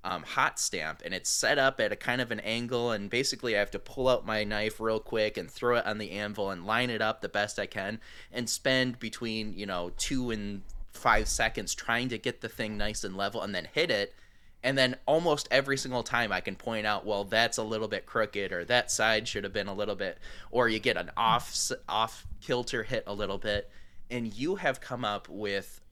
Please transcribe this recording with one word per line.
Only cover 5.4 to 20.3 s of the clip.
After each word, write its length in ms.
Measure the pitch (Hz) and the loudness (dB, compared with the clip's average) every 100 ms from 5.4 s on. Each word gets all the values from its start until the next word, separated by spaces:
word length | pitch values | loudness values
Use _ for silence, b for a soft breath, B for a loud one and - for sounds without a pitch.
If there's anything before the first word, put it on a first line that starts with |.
| 85 | -8
throw 240 | - 120 120 | -2 2 4
it 100 | 107 | 2
on 120 | 107 | -4
the 140 | 101 | -4
anvil 400 | 98 104 107 98 | -4 -4 -2 -2
and 140 | 92 92 | -2 0
line 240 | 113 123 | 2 2
it 120 | 110 | 2
up 180 | 110 - | 0 0
the 80 | 98 | -2
best 320 | 104 104 - | 0 0 -2
I 60 | 98 | -4
can 340 | 101 98 110 B B B | -2 -4 -6 B B B
and 180 | 123 117 | -4 -2
spend 480 | - 135 131 127 120 | 0 2 4 2 -2
between, 560 | 110 - 117 110 107 | -8 -4 -4 -2 -2
you 120 | 95 98 | -4 -2
know, 260 | 92 87 - | -2 -2 -4
two 340 | - 135 123 | 0 0 0
and 300 | 107 104 98 - - - | -2 -4 -6 -8 -8 -10
five 340 | - 123 110 - | 0 6 6 4
seconds 480 | - 113 - 95 - | 2 2 2 -4 -4
trying 320 | - 117 127 | 2 2 2
to 80 | 110 | -2
get 220 | 127 - | -4 -4
the 80 | 113 | -10
thing 280 | - 110 104 | -6 -4 0
nice 260 | 104 110 | -2 -2
and 140 | 101 95 | -4 -2
level 240 | 98 107 | -2 -2
and 120 | 98 | -2
then 140 | 98 80 | -4 -2
hit 180 | 147 165 | 0 2
it. 240 | 107 101 b b b b b | 2 0 b b b b b
And 160 | 127 135 | 0 4
then 200 | 127 117 - | 4 4 2
almost 420 | 156 170 147 - | 4 6 2 4
every 260 | 131 139 131 | 2 4 -2
single 260 | 131 123 | 0 -4
time 300 | 113 120 110 | 0 0 2
I 80 | 92 | 0
can 140 | 101 95 | -2 -6
point 280 | - 110 107 | -4 0 0
out, 200 | 101 104 | 0 0
"Well, 180 | 101 | -2
that's 340 | 101 110 117 - | 2 4 4 2
a 60 | |
little 240 | 110 110 110 | -2 -2 -2
bit 180 | 101 - | -4 -2
crooked," 460 | 117 110 101 95 | 0 0 0 -4
or, 140 | 90 87 | -4 4
"That 260 | 123 - | 4 4
side 340 | - 110 110 113 | 2 4 4 0
should 200 | 107 98 | -4 -2
have 80 | |
been 140 | 101 101 | -2 -2
a 40 | |
little 220 | 101 104 98 | -2 -2 -2
bit," 220 | 95 - B | -4 -6 B